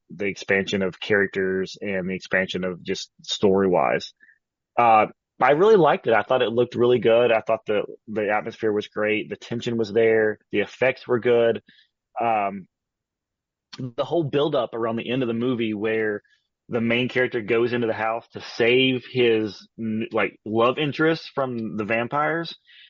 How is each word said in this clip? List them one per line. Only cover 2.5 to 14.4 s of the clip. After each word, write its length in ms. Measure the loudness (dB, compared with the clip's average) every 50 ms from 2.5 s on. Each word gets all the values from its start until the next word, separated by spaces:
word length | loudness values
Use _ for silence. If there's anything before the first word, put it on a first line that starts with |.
| -4 -6 -6
of 180 | -6 -8 -8
just 280 | -8 -8 -8 -8 -8 -14 _ _
story-wise. 880 | -12 -10 -4 0 2 4 4 4 4 4 4 4 2 2 0 -2 -4 -8 -18 _ _ _ _ _ _ _ _ _ _ _ 0 2
Uh, 280 | 4 6 6 6 4 2 -2 _ _ _ _ 0
I 120 | 2 4
really 240 | 4 4 6 6 6
liked 300 | 6 6 4 2 2 0
it. 60 | 2 2
I 80 | 2
thought 200 | 2 2 0 0
it 80 | 0 0
looked 220 | 0 0 0 0 0
really 240 | 0 2 2 2 4
good. 340 | 4 4 4 4 4 4
I 80 | 2 2
thought 200 | 0 0 -2 -2 -2
the, 160 | -2 -2 -2 -2 -4 -10 -18 _ -8
the 220 | -6 -4 -2 0
atmosphere 420 | -2 -2 -2 -6 -8 -4 -2 -2
was 160 | 0 -2 -4 -6
great. 420 | -6 -4 -2 -2 -2 -2 -4 -8
The 60 | -12
tension 420 | -12 -10 -10 -10 -8 -6 -4 -4 -4
was 120 | -2 0
there. 460 | 2 2 4 4 4 4 2 0 0 -4 _ _
The 80 | -2 -2
effects 460 | -2 -4 -2 -2 0 0 0 -2 -4
were 120 | -2 -2 0
good. 440 | 2 2 2 4 4 2 0 -2 -6 _ -20 _ _ _ _ _ _ _ -8 -4
Um, 480 | -2 -2 0 0 -2 -4 -6 -8 -14 _ _ _ _ _ _ _ _ _ _ _ _ _ _ _ _ _ _ _ _ _ -14 -12
the 260 | -12 -8 -6 -6 -4
whole 200 | -2 -2 -2 0
build-up 480 | 0 0 0